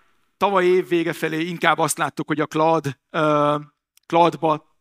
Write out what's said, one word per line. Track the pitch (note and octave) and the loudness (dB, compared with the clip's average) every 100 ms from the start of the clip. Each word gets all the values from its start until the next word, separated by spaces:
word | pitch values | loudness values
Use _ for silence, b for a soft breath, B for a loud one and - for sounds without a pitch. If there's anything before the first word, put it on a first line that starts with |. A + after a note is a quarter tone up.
| b b _ - | b b _ -4
tavaly | G3 F#3+ F3+ | 0 2 2
év | F#3 - | 2 2
vége | F3 E3 | -2 -2
felé | D3+ D#3+ D#3 F3 | -4 -4 -4 -6
inkább | E3+ E3+ D#3 | -2 0 2
azt | D3+ - | 0 -2
láttuk, | D3 - - | -4 -4 -4
hogy | D3+ | -4
a | C#3+ | -2
cloud, | D#3 D#3+ D#3+ D3 - _ | 0 2 2 -2 -10 _
ö, | F3+ D#3 D3 D3 D3 D3 _ _ _ - | -2 0 2 2 -2 -6 _ _ _ -2
cloudba | E3+ E3+ E3 D#3+ D3+ - _ | 2 2 2 -2 -2 -6 _